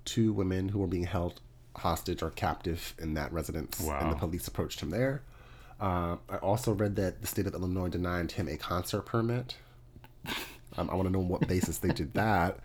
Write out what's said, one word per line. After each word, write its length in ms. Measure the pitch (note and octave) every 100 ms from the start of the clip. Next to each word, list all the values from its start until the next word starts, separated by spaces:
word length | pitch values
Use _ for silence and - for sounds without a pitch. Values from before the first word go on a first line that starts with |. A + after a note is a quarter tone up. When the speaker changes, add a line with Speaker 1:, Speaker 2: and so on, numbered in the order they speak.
| -
Speaker 1:
two 260 | - A2
women 380 | G#2 F#2 F#2+ F#2+
who 100 | G2+
were 80 | F#2+
being 160 | F2+
held 380 | F2 F2+ F2 - - - - -
hostage 480 | F#2 E2 - F2
or 60 | D#2+
captive 640 | - E2+ D2 F2+ D#2+ - -
in 180 | D#2+ D#2
that 160 | C#2+
residence, 460 | E2 D#2 D#2+ D2 -
and 60 | D#2 C#2+ D2
the 40 | D2+
Speaker 2:
Wow. 40 |
Speaker 1:
police 280 | E2+ E2+ -
approached 320 | - D#2+ -
him 100 | D2
there. 300 | F#2+ C3+ C#3 - - - - - -
Uh, 340 | G2+ F2+ E2+ F2 -
I 80 | F#2+
also 360 | F#2+ A2 -
read 220 | G2+ G#2 G2+
that 240 | F#2 -
the 60 | G2+
state 180 | - F#2+
of 80 |
Illinois 360 | E2 F#2 F#2 F2+
denied 420 | F2 F2 F2 E2
him 160 | - E2
a 80 | D#2
concert 440 | - F2 F#2 G#2
permit. 560 | - A#2 A2+ A#2+ B2+ - - - - - - - - - - - - -
Um, 120 | F2
I 60 | F#2
wanna 140 | F#2+
know 100 | F#2
what 280 | F2+ F#2 -
basis 320 | F#2 - D#2+
they 100 | F#2
did 240 | - D2
that 460 | - G#2+ G2 F2 -